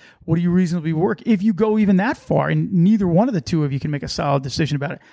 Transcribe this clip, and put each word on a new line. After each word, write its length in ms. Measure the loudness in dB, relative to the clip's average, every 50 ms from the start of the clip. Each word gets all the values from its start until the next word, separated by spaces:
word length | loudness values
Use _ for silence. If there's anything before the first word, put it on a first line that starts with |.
| -10 -20 _ _ -4
What 120 | -2 0 0
do 40 |
you 100 | 2 2
reasonably 420 | 2 2 2 2 0 -4 -4 -2 -2
work?" 280 | 0 0 -2 -2 -2 0
If 180 | 0 0 2 2
you 80 | 0
go 260 | 0 2 0 0 2 2
even 200 | 2 4 4 2
that 180 | 2 0 -2
far, 320 | -4 -4 -2 0 0 0 0
and 220 | 0 -2 -2 0
neither 360 | 2 2 4 4 4 2 2 2
one 180 | 2 2 2 2
of 60 | 0
the 80 | -4
two 240 | -4 -2 -2 -2 -2
of 80 | -2 -4
you 60 | -4
can 100 | -6 -6
make 120 | -6 -6 -8
a 40 | -8
solid 340 | -6 -4 -2 -2 -2 -2 -2
decision 320 | -4 -4 -4 -2 -2 -2 -4
about 140 | -4 -6 -10
it, 60 | -12 _ _